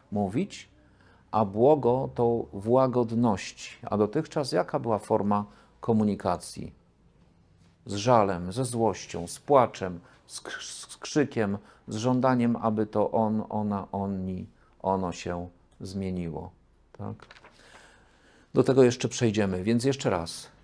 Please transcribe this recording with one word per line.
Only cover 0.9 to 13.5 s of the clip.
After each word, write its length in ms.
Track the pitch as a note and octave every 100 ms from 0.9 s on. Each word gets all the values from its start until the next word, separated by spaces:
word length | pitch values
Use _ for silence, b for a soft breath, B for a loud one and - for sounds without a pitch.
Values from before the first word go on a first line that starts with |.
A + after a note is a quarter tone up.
| b b b b
a 140 | G#2+
błogo 640 | G#2 G2+ C3 D#3 A#2+ B2+ C3+
to 320 | B2+ A#2 A#2 -
w 160 | G2+ G#2+
łagodności. 1120 | B2+ C3 A#2+ A#2 A#2 A#2+ F#2+ - - - -
A 140 | - G#2
dotychczas 560 | G#2 D#3 D#3+ D#3+ C3
jaka 260 | E3+ F3 C#3+
była 200 | A#2+ G#2+
forma 460 | - A2 G2+ G#2 G#2 B B B
komunikacji? 920 | - A2 G#2 G2 G2 F2 - - - - _ _ _ _ _ _ _ _ _ _ -
Z 80 |
żalem, 580 | G2+ A2+ A#2+ G2 F2 F2+
ze 120 | G#2+
złością, 640 | B2+ A#2+ A2 F#2 - F2 F2
z 120 | -
płaczem, 640 | - C#3 A#2 - F#2 F2 b b _
z 140 | -
k-, 100 | - -
z 360 | - - - -
krzykiem, 640 | - D#3 C3+ A#2+ G#2 G2+ B B -
z 80 | G#2+
żądaniem, 600 | A#2+ B2+ C3 B2 A#2+ A#2
aby 300 | A2+ G#2+ G#2+
to 240 | G#2+ G2+
on, 340 | - A2 A2
ona, 380 | -